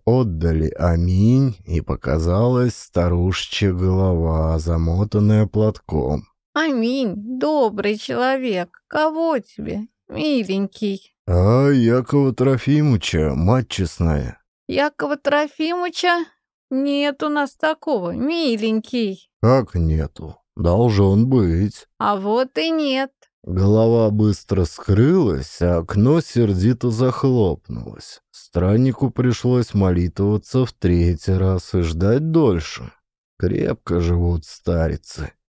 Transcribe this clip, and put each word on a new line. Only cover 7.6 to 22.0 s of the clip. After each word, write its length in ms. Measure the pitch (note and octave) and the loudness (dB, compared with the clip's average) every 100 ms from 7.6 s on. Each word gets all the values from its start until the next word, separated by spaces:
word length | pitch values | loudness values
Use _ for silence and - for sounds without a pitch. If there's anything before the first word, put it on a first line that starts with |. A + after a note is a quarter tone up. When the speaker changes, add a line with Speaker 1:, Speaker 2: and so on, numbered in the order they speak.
| A#3+ G#3 G#3 G#3+ | 0 -2 -4 -4
Speaker 2:
человек, 760 | - A#3+ B3+ C4+ B3+ F#3 F3 _ _ | -6 -4 -2 -2 -2 -4 -6 _ _
кого 500 | - D#4 D#4 E4 C#4+ | -2 -2 0 -2 -2
тебе, 480 | - - - G3+ A3 _ - | -6 -12 -10 -8 -10 _ -14
миленький?» 1040 | - D4+ C4+ F#3 F#3+ G3 - G#3+ G3 _ _ - | -6 -2 -2 -2 -4 -4 -6 -6 -6 _ _ -2
Speaker 1:
«А 400 | F2 F#2+ B2 C#3+ | 2 4 4 4
Якова 640 | C#3 A2+ B2 A#2+ C#3+ C#3 | 4 4 2 0 0 0
Трофимыча, 1040 | A#2 C3 C3 - D3 D3+ A2 - E2+ D#2 C2+ | 2 0 0 0 2 2 0 0 -2 0 0
мать 320 | F2 B2+ A2 | 2 2 0
честная». 720 | - F2+ - E2+ D2 B1+ - _ _ - | -4 -6 -2 -2 0 -4 -10 _ _ -8
Speaker 2:
«Якова 500 | - D4 - D4 D4 | -2 -2 -4 -6 -4
Трофимыча?» 1080 | - C#4+ D4 - D#4 F4 F4+ E4+ F4+ F4 E4 _ _ _ - | -2 -2 -2 -4 -4 -4 -6 -2 0 0 -2 _ _ _ -8
«Нет 520 | C4 C#4+ C#4+ C#4+ C#4+ | -4 -2 -2 -2 -2
у 60 | D#4 | -4
нас 260 | D4 C#4 | -2 -4
такого, 580 | - D#4 D#4 - B3+ F3 | -4 -4 -4 -4 -4 -4
миленький». 1160 | E3+ C4 E4+ D#4 A3+ A3 A3 - B3 G#3+ F#3+ _ _ | -4 -4 -2 -2 -2 -2 -4 -4 -4 -4 -6 _ _
Speaker 1:
«Как 320 | A2 C3+ A#2 | 2 2 0
нету? 640 | F#2 D#2+ D#2 C#2+ - D#2 - _ - | -2 0 0 -4 -10 -18 -18 _ -4
Должен 720 | E2+ F#2 B2 G2+ G2 G2 B2 | 2 2 2 4 4 4 4
быть». 580 | C3 F#2 E2 G#2 - - | 2 2 2 -2 -4 -18
Speaker 2:
«А 180 | - | -6